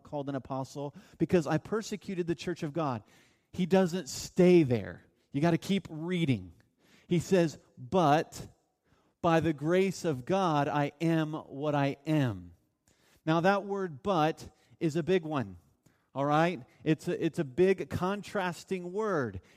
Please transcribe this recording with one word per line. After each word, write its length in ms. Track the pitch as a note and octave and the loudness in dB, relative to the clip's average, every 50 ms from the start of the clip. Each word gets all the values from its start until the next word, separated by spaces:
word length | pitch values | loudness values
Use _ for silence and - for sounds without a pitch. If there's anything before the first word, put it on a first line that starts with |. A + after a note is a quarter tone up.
| - | -12
called 240 | - - D3 C#3 C#3 | -10 -8 -8 -6 -6
an 80 | C#3 | -6
apostle 580 | C3+ - - C#3 C3 C3 - - D3 C#3+ D3 - - - - - - | -6 -6 -6 -8 -8 -8 -8 -8 -10 -10 -10 -10 -14 -20 -18 -8 -4
because 300 | E3+ - - F3+ D3+ C3+ | 0 2 2 2 2 2
I 100 | D#3 D3+ | 0 -2
persecuted 680 | - - G#3 A3+ G#3 - G#3+ G3 - - G3 E3+ F3+ E3 | -2 -2 -4 -4 -4 -6 -8 -10 -10 -8 -6 -4 -4 -4
the 80 | E3+ | -4
church 260 | - - F3+ F3 - F3 | -6 -6 -8 -8 -6 -6
of 100 | D3+ C#3+ | -6 -4
God." 300 | E3+ D#3+ C#3 B2 G#2+ - _ _ _ _ _ _ _ _ _ - | -4 -4 -2 -4 -6 -8 _ _ _ _ _ _ _ _ _ -6
He 140 | - F#3 | -4 0
doesn't 420 | D#3+ G3 F#3+ F#3+ F3 D#3+ F#3+ D3 B2+ | 4 4 4 4 4 0 -4 -8 -8
stay 540 | - - - - - - F3+ F3+ F3+ E3+ D#3+ | -10 -12 -12 -2 2 6 8 8 10 8 8
there. 400 | B2 B2+ A2 F#2+ F#2 F2 - - _ _ _ _ _ - | 6 2 0 -2 -4 -12 -14 -18 _ _ _ _ _ -4
You 80 | C#3 | -2
gotta 180 | D#3 E3+ E3+ - | 0 2 2 0
keep 300 | - - F#3+ G3 - - | 0 0 -2 -2 -2 -4
reading. 600 | E3 D3+ D#3+ F3 F#3 F3 E3 C#3 B2+ G2+ F#2 F2+ - _ _ _ _ _ _ _ _ _ _ - | -10 -10 -6 -4 -2 0 0 0 0 -2 -4 -10 -18 _ _ _ _ _ _ _ _ _ _ -2
He 100 | F3+ E3+ | 0 0
says, 400 | - - F#3+ F#3 E3+ D#3 - - _ _ _ | 0 2 2 4 4 2 0 -6 _ _ _
"But 680 | - B2+ A#2+ - F#3+ E3+ C#3+ C#3+ D#3+ - - - - - - - _ _ _ _ _ _ _ _ _ _ _ _ _ | -20 -8 -2 0 2 4 6 4 4 2 -2 -8 -16 -16 -18 -20 _ _ _ _ _ _ _ _ _ _ _ _ _
by 200 | - F3 E3 E3 | 0 2 4 4
the 120 | D3+ E3 D#3+ | 4 2 0
grace 520 | C3 C#3+ D#3 F3 F#3 F#3+ G3 E3+ - - | -2 0 0 2 2 2 2 0 -2 -4
of 200 | E3+ D3 B2+ B2 | -4 -4 -4 -2
God, 440 | - F#3 G3 F#3+ F3 D3+ D3 C#3+ - | -2 0 0 2 2 2 2 0 0
I 240 | - D3 C#3+ C#3+ - - | 0 0 -2 -2 -2 -2
am 320 | E3 E3 E3 D#3+ D#3 D3+ D#3 | 0 0 2 2 0 -2 -4
what 420 | D3+ - - - C3+ C#3+ D3+ D3 | -8 -12 -12 -10 -6 -4 -2 0
I 220 | C#3+ C#3 C#3 C3+ - - | 2 0 0 -2 -4 -4
am." 460 | D#3 D#3 D3+ C#3 A#2+ G2+ F2+ F2 F2 E2+ _ _ _ _ _ _ _ _ _ _ _ _ _ - | -2 0 2 2 0 -2 -6 -10 -16 -20 _ _ _ _ _ _ _ _ _ _ _ _ _ -2
Now 140 | D#3+ D#3+ E3+ | 0 0 2
that 240 | E3 F#3+ G3+ G3+ F#3+ | 2 2 2 2 0
word 400 | G3+ G3 G3 F#3+ F3+ D3+ B2 - | -4 -6 -6 -6 -6 -8 -6 -4
"but" 420 | G3+ G3 E3 D3+ D#3+ D#3+ - - - - _ _ _ _ - | -2 0 2 2 2 0 -2 -10 -20 -20 _ _ _ _ -4
is 160 | F3 E3 C#3 | -4 -2 -2
a 60 | F3 D#3 | -2 0
big 220 | C#3 F#3 F#3 D#3+ | 0 0 0 0
one, 300 | D3+ D#3 C#3 A#2 G2 F2+ F2 _ _ _ _ _ _ _ _ _ _ - | -2 -4 -4 -4 -6 -8 -16 _ _ _ _ _ _ _ _ _ _ -6
all 120 | C3 C#3 | -4 0
right? 360 | D3 D3 D3+ E3 F3 F3+ C3+ C3 - _ _ - | 2 2 4 2 2 0 -4 -8 -16 _ _ -2
It's 240 | D#3 D#3+ - - | -2 -2 0 -2
a, 180 | E3+ F3 - D#3+ | -4 -4 -2 -2
it's 140 | E3 - - | -2 -2 -4
a 60 | D#3+ | -6
big 440 | C3+ B2 D3+ F3+ F#3+ G3 F#3 - - | -2 0 2 4 4 4 2 -2 -6
contrasting 1040 | - - E3+ F#3 G3+ G#3 F#3 - - G#3 F3+ F3+ E3 - - - F#3+ F#3 F3 F3 F3+ | -6 -4 -4 -4 -4 -6 -8 -6 -4 -4 -4 -4 -4 -8 -8 -8 -8 -8 -6 -6 -6
word. 480 | G3+ A3 G#3+ F#3+ D#3 B2+ A2 F#2 F#2 - _ _ | -4 -2 -2 0 -2 -2 -4 -6 -10 -14 _ _